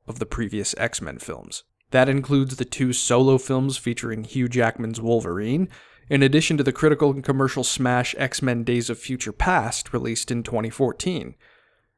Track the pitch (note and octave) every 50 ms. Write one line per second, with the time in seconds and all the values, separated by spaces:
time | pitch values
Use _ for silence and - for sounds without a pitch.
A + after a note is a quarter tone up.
0 | _ - A2+ B2+ A#2 - - - A2+ G2+ G#2+ G#2+ F#2+ - - - A2+ A#2 - -
1 | - D2+ B1+ - - - F2 A#1+ G1+ G1+ - - _ _ _ _ _ _ - B2+
2 | B2+ C#3 C3+ C#3 C3+ C#3 C#3+ C#3 C3+ C3 C3 - B2 - - - C3+ B2+ B2 -
3 | - - B2 B2 C3 C3+ C3+ B2+ - - C3+ C3 C3 C3+ C3 - - B2 A#2 -
4 | - A#2 A2 G#2+ A2 A2+ - C3+ B2 A#2+ A#2+ B2 A#2 A2+ - - A#2 A2+ A2+ A2+
5 | A2+ A2+ A#2 A2+ F#2+ F2+ E2+ F#2+ G#2 A2+ C3 E3 F#3 - - - - _ _ _
6 | _ - D3 C#3 C#3 C3+ C#3 D#3+ D#3+ - E3 C#3+ C3+ C3+ B2 - - D#3 D3+ C#3+
7 | D#3 C#3+ C#3 C#3 B2+ - C3+ C3+ C3+ C3 - - B2 - - - B2+ B2 B2 B2
8 | B2+ - - - C#3 B2+ - - C#3+ C3 A#2+ A#2+ A2+ A#2+ A#2+ A#2+ A2+ - A#2 -
9 | - - C3 B2+ - A2 G2+ - - F#3 F#3 D#3+ G#2+ A#2 - - - - - B2
10 | A#2+ A#2 A2+ - - - B2 A#2+ A2 - A#2+ A2 A2 A2 A2 - C3+ - - -
11 | - F#3 F3+ D3 - B1+ - _ _ _ _ _ _ _ _ _ _ _ _